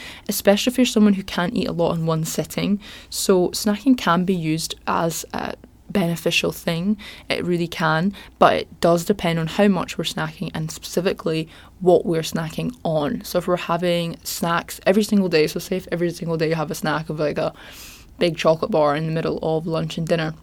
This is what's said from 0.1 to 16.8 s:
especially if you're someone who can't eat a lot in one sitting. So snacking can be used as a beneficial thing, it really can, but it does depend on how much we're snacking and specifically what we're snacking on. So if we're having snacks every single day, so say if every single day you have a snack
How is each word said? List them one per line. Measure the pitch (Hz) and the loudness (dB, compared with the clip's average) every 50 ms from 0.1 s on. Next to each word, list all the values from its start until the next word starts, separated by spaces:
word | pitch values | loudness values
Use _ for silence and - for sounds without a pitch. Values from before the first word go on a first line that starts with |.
| - - - - | -16 -10 -6 -6
especially | 202 - - 196 202 208 - 262 | -4 0 4 4 4 4 4 2
if | 247 - | 2 2
you're | 247 | 2
someone | 247 - 220 214 208 196 | 4 4 6 6 6 6
who | 190 196 | 4 -2
can't | - - - 175 - - | -6 -4 -4 -2 -2 -2
eat | 185 - - | -2 -2 -2
a | 165 | 0
lot | 170 170 170 170 | 0 0 0 0
in | 165 160 | 0 0
one | 160 160 160 160 | 0 0 0 -2
sitting. | - - - 151 - - 170 165 180 202 202 - - - - - - | -4 -4 -4 -6 -6 -4 -2 0 0 0 -2 -4 -8 -20 -20 -16 -12
So | - - - - 190 180 180 - | -8 -2 2 4 4 4 4 2
snacking | - - - 214 208 202 - 269 254 247 | 0 -2 0 0 0 2 4 2 2 4
can | - - 170 180 180 | 4 2 2 2 2
be | 185 190 | 2 0
used | 175 160 156 156 160 - - - - - | 0 0 0 -2 -2 -2 -6 -10 -8 -6
as | - 185 180 170 165 165 - - - - | -2 0 0 0 0 -2 -4 -8 -8 -6
a | - - - - - - - _ - _ - | -6 -6 -6 -8 -10 -14 -20 _ -20 _ -4
beneficial | - 202 170 170 170 160 - 175 170 - - 170 | -2 0 0 0 -2 -2 -2 -2 0 0 0 -2
thing, | 160 - - 175 165 165 175 202 214 - - - - - - - | -2 -4 -4 -4 -2 -2 0 0 -2 -2 -4 -12 -18 -12 -8 -6
it | - - - | -4 -2 0
really | 175 175 170 170 165 | 0 0 0 -2 -2
can, | - - 170 156 156 160 175 202 196 - - - - - | -4 -2 0 2 2 2 2 0 -2 -4 -10 -8 2 6
but | 190 147 - | 6 6 6
it | - - - - - | 4 0 -4 -4 0
does | - 170 170 170 170 | 2 4 4 4 2
depend | - 202 - - 170 165 165 | 0 -2 0 0 0 0 0
on | 160 160 | -2 -2
how | - - 202 208 | 2 4 4 4
much | 190 170 - - - - | 4 2 -2 -6 -6 -6
we're | 165 | -6
snacking | - - - 156 156 160 - 170 156 - | -4 -4 -4 -4 -4 -6 -6 -8 -8 -6
and | 160 156 156 | -6 -8 -8
specifically | - - - - - 180 170 196 - - - 165 160 160 160 156 - - - - - - | -8 -10 -12 -6 -2 -2 0 0 -2 -2 -2 -2 -2 -2 -4 -6 -10 -20 -20 -20 -12 0
what | 175 180 175 - - | 4 6 6 6 6
we're | 185 165 160 | 2 0 0
snacking | 160 - - 165 165 160 - - 165 165 - - - | -2 -2 -4 -4 -4 -4 -4 -6 -6 -6 -6 -6 -4
on. | 170 156 156 147 135 - - - | -2 0 0 0 -2 -2 -4 -6
So | - - 180 | -4 -4 -2
if | 175 190 | 0 0
we're | 175 175 | -2 -2
having | - - 170 170 180 175 175 175 170 170 - - - | 0 -2 -2 0 0 0 0 0 -2 -4 -6 -8 -10
snacks | - - - 175 170 170 170 - - - - - | -10 -6 -4 -2 0 0 0 -2 -4 -8 -2 0
every | - 190 220 208 | 2 4 4 2
single | - 214 202 185 175 | 2 4 2 2 4
day, | 160 156 156 156 | 4 2 2 2
so | - 185 | 0 -4
say | - - 185 185 | -6 -4 -6 -6
if | 185 - | -4 -4
every | 180 170 175 170 | -4 -2 -2 -2
single | 165 - 170 165 165 160 | -2 -4 -6 -4 -2 -2
day | 160 156 | 0 0
you | 165 | 0
have | 160 151 151 | -2 -2 -4
a | 160 | -6
snack | - | -6